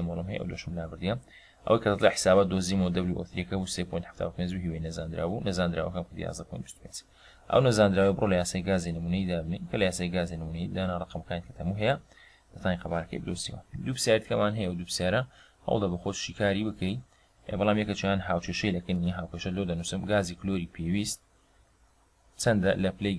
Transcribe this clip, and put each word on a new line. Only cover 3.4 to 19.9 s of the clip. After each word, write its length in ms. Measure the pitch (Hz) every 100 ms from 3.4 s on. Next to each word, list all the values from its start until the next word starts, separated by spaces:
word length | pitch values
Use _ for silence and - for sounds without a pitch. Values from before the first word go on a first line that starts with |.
| 90 95
و 40 | 92
سێ 100 | - 87
پۆینت 160 | 85 -
حەفتا 140 | - 87
و 60 | 87
پێنج 140 | 90
و 60 | 92
هیوای 180 | 87 80 80
نەزانراو 420 | 82 80 82 85
بوو، 120 | 113 104
نەزانراوەکەم 560 | 90 87 82 87 90 87
کردی 140 | 87 85
یازدە 180 | 85 -
پۆینت 140 | - -
بیست 120 | -
و 40 |
پێنج. 140 | - - - _ - - -
ئەو 100 | - 127
نەزانراوە 440 | 107 101 92 98 92
بڕۆ 100 | 107
لە 40 | 90
یاسای 200 | 87 92 92
گازی 220 | 95 87 82
نمونەی 280 | 85 92 92
دابنێ، 260 | 85 80 87 170
کە 60 | 113
لە 60 | 95
یاسای 200 | 87 90 90
گازی 200 | 85 82
نمونەی 260 | 80 82 98 92
دانا 200 | 92 87
ڕقمەکانی 400 | 87 82 - 87 -
کە 60 | -
هەموو 180 | 85 101
هەیە، 140 | 107 143 - - - _ _
دەتوانین 260 | - 95 87
قەبارەکەی 360 | 87 85 82 -
بدۆزیەوە. 400 | - 87 - - - - 117
دوو 100 | 127
پرسیارەکەمان 580 | 123 110 - 110 104 110
هەیە 100 | 95
و 60 | 87
دوو 80 | 87
پرسیارە 320 | - 90 110 131 - - _ -
هەوڵ 140 | 113
دە 40 | 98
بە 60 | 87
خۆت 140 | 98 95
شیکاری 400 | - - 101 98 107
بکەی. 280 | 104 92 120 - _ _ _ -
ئێ، 60 | 98
بەڵام 180 | 104 107
یەکەچیان 380 | 104 98 98 98 90
هاوکێشەی 480 | 87 - 87 107 87
لەکەنی 380 | - 90 87 90
هاوکێشە 320 | 85 87 98 92
لۆ 60 | 92
دەنووسم. 320 | 85 87